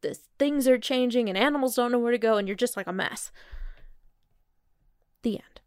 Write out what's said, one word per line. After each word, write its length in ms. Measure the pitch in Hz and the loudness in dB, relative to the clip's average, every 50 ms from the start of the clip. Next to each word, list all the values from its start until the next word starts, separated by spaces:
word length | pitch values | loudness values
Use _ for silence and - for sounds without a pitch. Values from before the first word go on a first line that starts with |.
| - | -6
the 140 | 151 - - - _ _ _ | -8 -8 -8 -16 _ _ _
things 300 | 277 294 294 285 262 262 | 0 2 2 2 4 4
are 100 | 254 247 | 4 4
changing 500 | 220 - 277 254 254 247 226 247 233 208 | 4 -2 0 0 0 2 2 0 0 0
and 80 | 185 | 0
animals 380 | 190 220 285 294 294 262 262 226 | 2 2 2 2 2 0 0 0
don't 160 | - 240 240 | 0 0 2
know 80 | 240 247 | 2 0
where 140 | 233 233 240 | 2 2 0
to 60 | 240 | 2
go 180 | 233 220 220 | 2 2 2
and 100 | 208 202 | 2 2
you're 100 | 190 202 | -2 -2
just, 200 | 190 247 233 - | -2 -2 -2 -2
like, 100 | - 190 | -4 -8
a 60 | 175 180 | -6 -4
mess. 400 | 190 - - - 208 - - - - - - - - - - - - - - - - _ - _ _ _ _ _ _ _ _ _ _ _ _ _ _ _ _ _ _ _ _ _ _ _ | -4 -4 -4 -4 -8 -12 -14 -14 -20 -20 -16 -12 -10 -10 -10 -12 -14 -18 -20 -20 -20 _ -20 _ _ _ _ _ _ _ _ _ _ _ _ _ _ _ _ _ _ _ _ _ _ _
The 120 | 233 208 | -4 -4
end. 260 | 185 - - _ - _ | -4 -8 -16 _ -20 _